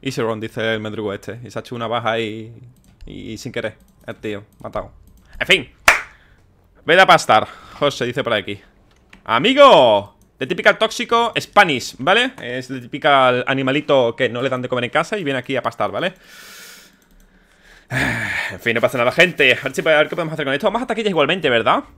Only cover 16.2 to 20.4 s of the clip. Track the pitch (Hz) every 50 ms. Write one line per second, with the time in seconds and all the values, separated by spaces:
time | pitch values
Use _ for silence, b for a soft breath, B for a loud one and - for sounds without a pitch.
16.2 | B B B B B B B B B B B B B B B B B B _ _
17.2 | _ _ _ _ _ _ _ _ _ _ - - _ _ 127 131 127 - 117 117
18.2 | 110 98 92 - - - - 90 - 117 113 117 110 120 - 131 120 123 123 -
19.2 | 170 180 165 - 147 131 123 - - 135 131 - 175 170 156 147 156 151 - -
20.2 | 170 160 156 156